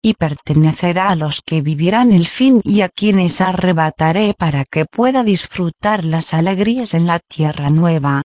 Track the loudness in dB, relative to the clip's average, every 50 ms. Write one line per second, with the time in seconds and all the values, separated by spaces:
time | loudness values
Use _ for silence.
0 | 2 0 0 _ -2 -4 -4 -6 _ -2 2 2 4 2 2 0 -2 -2 0 0
1 | 0 0 0 -2 -2 -4 -4 -6 -6 -4 -4 -4 -2 -2 -2 0 0 0 2 4
2 | 4 4 4 4 2 2 -2 0 2 4 4 4 2 2 2 2 0 0 _ -4
3 | -2 0 0 2 0 0 0 0 -2 -2 -2 0 0 0 2 2 0 -2 -2 -2
4 | -2 0 0 0 0 -2 -2 _ -2 -2 0 -2 -4 _ -2 -4 -4 -4 -2 0
5 | 0 0 2 0 0 2 0 0 -2 -6 -6 -6 -6 -6 -6 _ -2 -2 -2 -2
6 | -2 -2 -2 -2 -2 -2 -2 0 0 0 0 0 0 0 0 -2 -4 -2 0 0
7 | 0 0 0 -4 _ _ -6 -4 -2 -2 -2 -4 -2 0 2 2 2 2 0 0
8 | 0 0 -2 -2 -4